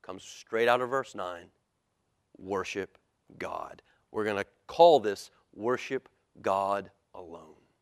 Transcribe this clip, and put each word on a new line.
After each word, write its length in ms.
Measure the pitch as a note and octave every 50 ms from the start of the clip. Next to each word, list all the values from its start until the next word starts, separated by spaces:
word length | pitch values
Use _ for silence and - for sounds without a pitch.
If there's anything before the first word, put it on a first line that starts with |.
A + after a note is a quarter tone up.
| -
comes 220 | - F#2 F#2+ -
straight 420 | - - - - _ A2+ A2+ A#2
out 140 | A#2 A#2+ B2
of 100 | B2+ A#2+
verse 240 | B2+ C3+ B2+ - -
nine. 320 | G#2 F#2+ F2+ F2+ E2+ E2+ - _ _ _ _ _ _ _ _ _ _ _ _ _ _ _ _ _
Worship 640 | - - F#2 G2+ F#2+ F#2 - - G2+ F#2+ - _ _ _ _ _ _ _ _ - -
God. 440 | F2 E2+ E2 - - - - - _ _ _ _ _ _
We're 140 | - G#2+ G#2+
gonna 220 | G#2+ G#2 G2 G2+ _ _ _ _
call 320 | - - - E3 F3 D#3+ C3+
this 320 | G#2 G#2+ G2 - - - _ _ _ _ -
Worship 540 | - G#2 A#2 B2+ A#2+ - - C3+ B2+ _ - _ _ _ _ _ -
God 500 | G2 G#2 F#2+ G2 G2 G2 G2+ G2+ G2 F#2 _ _ _ _ _
Alone. 460 | F#2 F#2 E2 E2 E2+ D#2+ D#2 D#2+ _ _ _ _ _